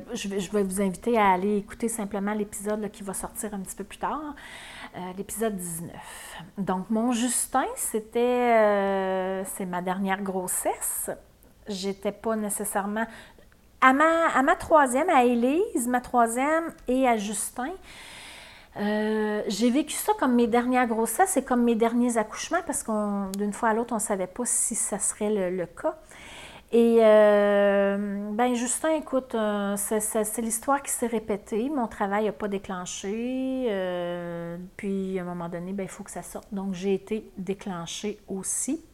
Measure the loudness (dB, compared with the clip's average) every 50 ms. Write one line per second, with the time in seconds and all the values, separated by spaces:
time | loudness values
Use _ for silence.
0 | -4 -8 -8 -8 -6 -4 -4 -4 -4 -2 0 0 0 0 0 0 0 -2 -2 -2
1 | -2 0 2 4 6 4 4 4 2 0 0 0 -2 -4 -8 -4 -4 -4 -4 -4
2 | -6 -6 -4 -4 -4 -2 -2 -2 -4 -6 -6 -8 -6 -4 -4 -4 -4 -6 -8 -10
3 | -10 -10 -8 -8 -8 -10 -10 -8 -8 -8 -8 -8 -10 -10 -10 -12 -12 -14 -10 -6
4 | -4 -4 -4 -4 -6 -8 -12 -14 -16 -18 -18 -16 -16 -16 -16 -16 -16 -14 -12 -12
5 | -10 -10 -10 -10 -10 -8 -6 -4 -2 -2 -2 -4 -8 -8 -10 -10 -10 -12 -12 -14
6 | -16 -16 -16 -16 -16 -16 -16 -16 -16 -12 -8 -6 -4 -2 -2 -4 -2 -2 0 0
7 | 0 0 0 0 0 0 0 -2 -2 0 0 0 0 -2 -4 -6 -6 -4 -4 -4
8 | -6 -4 -2 0 2 2 2 2 4 4 6 6 6 6 4 4 2 2 0 0
9 | 0 0 0 -2 -2 -2 -2 -4 -6 -6 -8 -8 -6 -4 -4 -4 -2 -2 -2 -2
10 | 0 -2 -2 -2 -2 -4 -4 -4 -2 -2 -4 -2 -2 -2 -4 -4 -4 -6 -6 -6
11 | -6 -8 -8 -10 -12 _ _ _ _ -20 _ _ -12 -10 -8 -6 -4 -4 -4 -4
12 | -4 -6 -6 -4 -4 -4 -2 -2 -2 -4 -4 -4 -4 -2 -2 -2 -2 -2 -2 -4
13 | -4 -6 -8 -16 -20 -20 -20 -20 -20 -20 -20 _ _ _ _ 4 6 6 6 6
14 | 6 4 4 4 2 2 4 4 4 4 2 2 2 4 6 6 6 6 4 2
15 | 2 4 6 6 6 6 4 4 4 2 4 2 2 0 0 -2 0 0 0 -2
16 | -2 0 2 4 4 4 2 0 2 2 2 2 0 -2 -8 -8 -2 0 2 4
17 | 4 4 4 2 0 -2 -4 -4 -6 -6 -6 -8 -8 -6 -8 -10 -14 -18 -20 -20
18 | -18 -18 -18 -18 -18 -18 -18 -18 -20 -20 -20 -20 -20 -14 -8 -4 -2 0 0 0
19 | 0 0 0 0 0 0 0 -2 -2 -2 -2 2 2 2 4 2 0 -2 -4 -4
20 | 0 0 0 2 2 4 4 4 4 4 4 2 2 4 2 2 2 2 2 0
21 | 0 0 2 2 2 4 2 0 0 2 2 2 4 4 4 4 2 2 2 2
22 | 2 2 2 0 -2 -2 -4 -10 -6 -2 -2 -2 -2 -2 -6 -6 -4 -2 -2 -2
23 | 0 0 -2 -2 -2 -2 -2 -2 -2 -2 -2 0 2 2 2 2 0 -2 -2 -2
24 | -2 0 -2 -2 -2 -4 -4 -4 -2 0 0 0 0 0 -2 -2 -4 -2 -2 -2
25 | -2 -2 -2 -2 0 0 2 2 0 0 0 -2 -4 -6 -6 -4 -4 -4 -4 -6
26 | -10 -20 -20 -20 -18 -18 -18 -18 -18 -18 -18 -20 -6 2 6 6 8 8 8 8
27 | 8 10 10 10 10 8 8 6 6 6 6 6 6 6 6 4 4 2 2 0
28 | -2 -4 -4 -4 -6 -4 -2 0 0 2 2 0 0 -2 -2 0 0 2 0 0
29 | 0 0 -2 -2 -2 -2 -2 -2 0 0 0 0 0 -2 -2 -2 -2 0 0 0
30 | 0 0 0 0 -2 -2 -2 -4 -2 -2 -2 -2 0 0 0 0 0 -4 -4 -2
31 | -2 -2 -2 -2 -2 -2 -4 -6 -4 -4 -2 -2 -2 0 0 -2 -2 -2 -2 -2
32 | -2 0 0 0 0 0 -2 -4 -4 -4 -4 -4 -6 -6 -8 -8 -8 -10 -10 -8
33 | -6 -6 -4 -4 -4 -4 -4 -4 -2 -2 -2 -2 -2 -2 -2 -2 -2 -2 -2 -4
34 | -4 -4 -4 -6 -6 -8 -8 -8 -8 -8 -10 -10 -12 -14 -12 -8 -6 -4 -2 -2
35 | -2 -4 -4 -4 -4 -6 -6 -6 -6 -6 -6 -8 -8 -6 -6 -6 -6 -8 -8 -12
36 | -14 -12 -12 -12 -12 -12 -12 -14 -12 -8 -8 -6 -4 -4 -6 -4 0 0 0 0
37 | -2 -4 -6 -6 -6 -10 -12 -10 -6 -6 -6 -6 -6 -8 -8 -6 -8 -8 -10 -8
38 | -8 -8 -8 -8 -10 -10 -8 -6 -6 -4 -4 -4 -2 -4 -4 -6 -6 -12